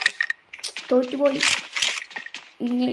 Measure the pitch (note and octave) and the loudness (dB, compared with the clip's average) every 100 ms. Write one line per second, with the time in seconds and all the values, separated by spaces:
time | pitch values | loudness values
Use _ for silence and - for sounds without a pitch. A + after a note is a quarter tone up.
0 | - - - - _ - - - - B3+ | 0 -2 -4 -6 _ -12 -10 -10 2 2
1 | B3+ C4+ C#4+ C4+ - - - - - - | 2 2 2 4 2 2 -2 -2 0 -2
2 | - - - - - - A#3+ B3 B3 | -8 -12 -14 -16 -18 -6 -2 2 0